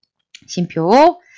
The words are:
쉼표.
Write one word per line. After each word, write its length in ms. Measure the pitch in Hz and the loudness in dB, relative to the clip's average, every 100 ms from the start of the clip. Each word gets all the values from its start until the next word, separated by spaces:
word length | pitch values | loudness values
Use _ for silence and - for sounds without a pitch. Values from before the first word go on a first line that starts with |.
| _ _ _ - - | _ _ _ -20 -14
쉼표. 720 | - 170 165 165 240 320 339 _ | -10 -8 -4 0 2 2 0 _